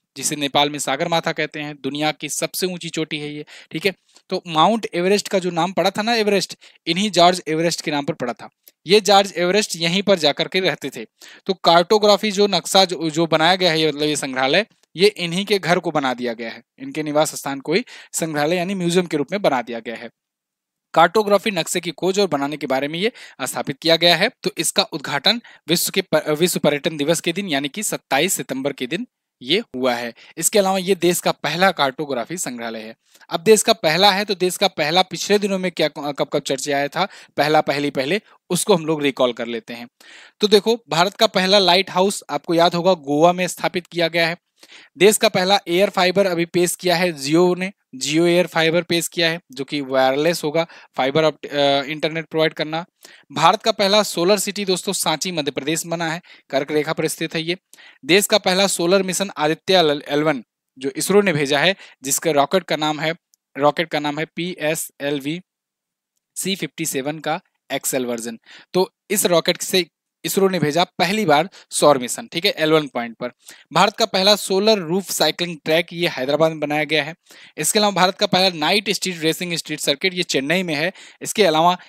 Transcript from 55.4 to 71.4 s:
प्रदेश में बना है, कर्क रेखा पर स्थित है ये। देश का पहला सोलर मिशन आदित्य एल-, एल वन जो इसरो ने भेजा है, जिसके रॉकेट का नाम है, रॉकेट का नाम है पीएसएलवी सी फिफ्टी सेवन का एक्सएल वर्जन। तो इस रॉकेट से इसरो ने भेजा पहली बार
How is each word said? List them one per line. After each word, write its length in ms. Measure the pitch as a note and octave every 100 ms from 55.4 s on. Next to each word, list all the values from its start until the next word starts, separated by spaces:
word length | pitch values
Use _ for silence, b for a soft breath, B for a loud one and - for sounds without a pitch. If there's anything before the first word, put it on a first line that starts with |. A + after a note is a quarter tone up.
| C#3+
प्रदेश 360 | C#3+ C3+ D#3+ E3+
में 40 |
बना 200 | E3+ E3
है, 100 | E3 B B _
कर्क 200 | C3+ C#3+
रेखा 220 | D3+ D3
पर 140 | E3 D#3
स्थित 280 | - E3
है 80 | E3+
ये। 140 | D#3+ F#3 _ B B B
देश 220 | C3 F#3 G3+
का 120 | G#3
पहला 280 | G3 F#3 G3
सोलर 360 | - E3+ G3
मिशन 280 | F#3+ E3+ G3 -
आदित्य 380 | D3+ D#3+ -
एल-, 280 | F#3 D#3+ D3 -
एल 140 | D3
वन 220 | D#3 C#3 - _ _ -
जो 120 | C3+ D#3
इसरो 260 | D3 G3
ने 100 | G3+
भेजा 260 | D3+ C#3 C#3+
है, 180 | E3 G3 B B
जिसके 300 | C3 - E3+
रॉकेट 300 | C#3+ C#3 F#3+
का 140 | F3 D#3
नाम 240 | D3+ D3+
है, 140 | D#3 E3+ _ _ _ -
रॉकेट 320 | C#3+ C#3+ E3
का 100 | D3+
नाम 180 | D3 D3
है 80 | D#3+ -
पीएसएलवी 1040 | F3 F3+ D3+ D#3+ - - C#3+ D3 C3+ E3+ - _ _ _ _ _ _ _ _ -
सी 200 | F3+ G3
फिफ्टी 300 | D3+ - D#3+
सेवन 320 | C#3 C3+ D#3
का 220 | D3+ E3 - _ -
एक्सएल 340 | C#3 - C#3 B2
वर्जन। 320 | A#2+ A2+ A2+ B B B
तो 200 | F3+ F#3 _ -
इस 160 | G3+ G3+
रॉकेट 360 | E3+ D#3+ F3
से 240 | - F#3+ E3+ _ _ _
इसरो 240 | E3 F#3+ F#3+
ने 100 | F#3
भेजा 260 | D3+ D3
पहली 400 | F3+ - F3+ G#3+
बार 240 | G3+ C#3+